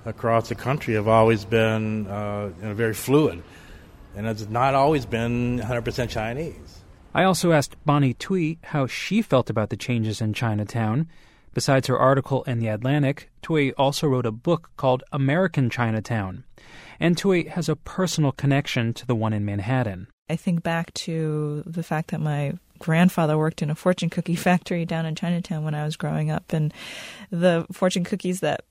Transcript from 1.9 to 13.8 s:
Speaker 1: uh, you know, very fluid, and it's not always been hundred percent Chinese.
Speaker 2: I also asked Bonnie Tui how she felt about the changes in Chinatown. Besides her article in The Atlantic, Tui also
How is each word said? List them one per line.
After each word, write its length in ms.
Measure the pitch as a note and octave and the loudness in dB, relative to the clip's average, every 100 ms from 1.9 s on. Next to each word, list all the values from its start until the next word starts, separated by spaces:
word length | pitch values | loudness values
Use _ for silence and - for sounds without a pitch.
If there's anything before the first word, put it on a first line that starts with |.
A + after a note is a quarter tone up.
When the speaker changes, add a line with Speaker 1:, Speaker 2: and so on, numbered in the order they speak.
| A2 G2+ | -4 -4
Speaker 1:
uh, 420 | G2+ G#2 G#2 G#2 E2+ | -6 -4 -4 -6 -8
you 100 | G#2+ | -8
know, 40 | |
very 220 | G#2+ A#2 G#2+ | -2 -2 -2
fluid, 480 | - C#3 D3 E2+ - - - - - - - G2+ | 2 4 4 -2 -14 -20 -20 -20 -20 -20 -18 -8
and 100 | G#2+ | -6
it's 240 | G#2+ G#2+ | -6 -4
not 240 | A2+ C3+ | 0 2
always 320 | C3+ C#3+ D#3 A2+ | 4 4 2 0
been 540 | A2+ A#2 A#2+ B2 B2 | -2 0 0 0 -2
hundred 260 | G#2+ B2 A#2 | -2 -4 -4
percent 240 | A#2+ A#2+ | -2 -4
Chinese. 720 | A#2+ A2 B2 D#3+ - - - - - - | -2 -4 -6 -8 -10 -18 -20 -20 -20 -6
Speaker 2:
I 100 | - | 0
also 280 | F#3 F3+ F3 | 2 2 4
asked 240 | D#3+ C#3 - D3 | 4 2 -4 0
Bonnie 300 | D3 C#3 A#2+ | 2 2 0
Tui 420 | - F#3+ D#3 E3 | -2 -2 -2 -4
how 240 | - D3+ C3 | -6 -2 -2
she 340 | - - G3+ | -4 -2 0
felt 300 | A3 C3 - | 2 2 2
about 180 | A2 G#2 | 0 -2
the 80 | A2 | -4
changes 420 | - A#2+ A2 G#2+ | -2 0 0 -2
in 140 | A2 | -2
Chinatown. 760 | G#2+ A2+ G#2 G#2 A#2+ A2 A#2 E3 - - _ - | -2 -2 -2 -2 -2 0 0 -2 -8 -20 _ -8
Besides 320 | - - C3+ C3 | -4 2 2 2
her 140 | B2+ | 2
article 420 | B2+ C3+ - C3 - | 4 4 2 -4 -2
in 120 | A#2 | -2
The 120 | A2+ | -2
Atlantic, 600 | G#2+ B2 D3 C#3 C#3+ - _ | -2 0 2 0 -2 -10 _
Tui 280 | - D#3+ C#3 | -2 0 0
also 340 | - | 2